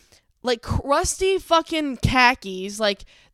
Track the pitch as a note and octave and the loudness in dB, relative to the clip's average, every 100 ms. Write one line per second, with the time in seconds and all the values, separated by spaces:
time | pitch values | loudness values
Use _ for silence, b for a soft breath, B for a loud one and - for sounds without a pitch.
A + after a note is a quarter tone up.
0 | b b b _ A#3+ A#3+ - - C4+ D4 | b b b _ -4 -4 -2 -4 0 0
1 | F4+ - F#4+ F#4+ - E4 E4 D#4+ D4 B3 | 0 -2 -2 -2 0 0 0 -4 -4 -2
2 | - B3+ B3 B3+ G3 F#3 F#3+ G3+ G#3+ G3+ | 0 4 4 4 -6 -10 -8 -2 -2 -2
3 | - b b | -8 b b